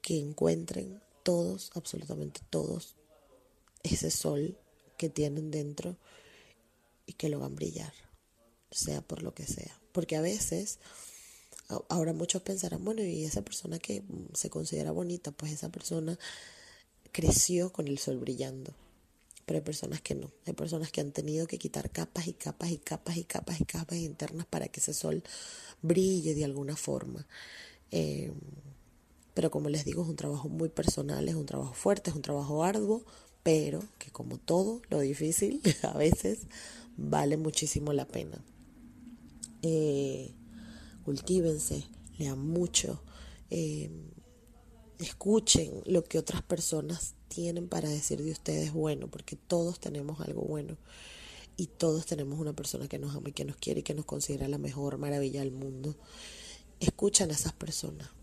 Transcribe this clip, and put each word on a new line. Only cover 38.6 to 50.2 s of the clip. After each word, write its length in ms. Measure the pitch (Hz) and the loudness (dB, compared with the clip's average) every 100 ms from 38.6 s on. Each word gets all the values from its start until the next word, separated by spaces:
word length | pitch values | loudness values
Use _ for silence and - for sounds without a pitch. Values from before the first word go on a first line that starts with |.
| - - - - - - - - - - | -20 -20 -20 -18 -18 -18 -18 -16 -16 -2
Eh, 720 | 165 160 151 139 139 135 131 - - - - - - - - | 4 6 6 4 2 -2 -6 -12 -16 -16 -14 -14 -16 -10 -4
cultívense, 800 | 139 - 185 165 151 - 143 143 - - - | -4 4 4 6 2 0 -2 -6 -14 -16 -4
lean 220 | 147 135 | -2 0
mucho, 600 | 143 170 175 - - - - - - - - | 2 2 4 4 2 -4 -8 -16 -16 -16 -4
eh, 400 | 170 156 151 151 160 156 - - - - - - - - - | 0 0 -2 -4 -8 -12 -16 -20 -20 -20 -20 -20 -20 -20 -10
escuchen 840 | 170 - 196 220 214 - 156 - - | -8 -2 6 6 8 6 6 -4 4
lo 180 | 180 | 4
que 160 | 160 160 | 6 0
otras 220 | 147 175 | 2 -2
personas 760 | - 175 - 156 147 170 - - - | 0 0 2 0 0 -2 -4 -8 -12
tienen 400 | - 170 170 175 | -4 -2 -2 -2
para 180 | 170 156 | 0 0
decir 340 | 151 151 151 | 0 0 0
de 100 | 151 | -2
ustedes 420 | 156 - 151 156 | -2 0 0 2
bueno, 340 | 156 156 143 - | 2 2 0 -4
porque 300 | - - - | -10 -10 -12
todos 420 | - 170 170 175 | 2 2 2 0
tenemos 400 | - 147 143 | -4 -4 -4
algo 220 | 151 | -4